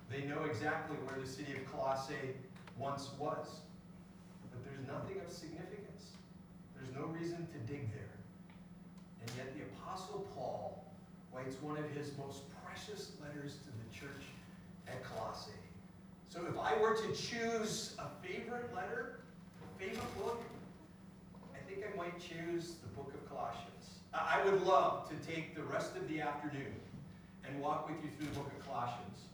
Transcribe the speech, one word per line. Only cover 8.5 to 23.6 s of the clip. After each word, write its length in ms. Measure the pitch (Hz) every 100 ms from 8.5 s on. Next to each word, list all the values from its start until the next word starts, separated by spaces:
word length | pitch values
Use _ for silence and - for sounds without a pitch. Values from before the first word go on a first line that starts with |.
| - - - - - - -
And 100 | 113 127
yet 180 | - 151
the 80 | -
Apostle 540 | 95 - - - 196 196 -
Paul 480 | - - - - - - - - -
writes 220 | 127 131 135
one 160 | 151 151
of 120 | 147
his 200 | 143 139 139
most 240 | 139 - - - 147
precious 480 | 139 143 - - 147
letters 340 | 147 143 143 -
to 60 | -
the 280 | 110 113 -
church 260 | 139 135 131 - - - - - -
at 160 | 127
Colossae. 480 | - - - - - - - - - - - - -
So 140 | - 349
if 80 | -
I 180 | - 440
were 180 | 440 440
to 120 | 427
choose 840 | - - 233 226 226 202 156 - -
a 80 | 156 - 185
favorite 480 | 226 226 247 240 -
letter, 440 | 196 - - - - - - -
a 180 | - -
favorite 380 | 190 226 - -
book, 240 | 226 233 - - - - - - - - - - -
I 60 | 180 190
think 160 | 196 208
I 100 | 180
might 220 | 175 170
choose 560 | - 160 165 170 165 -
the 60 | -
book 260 | 143 139
of 160 | - -
Colossians. 720 | - - -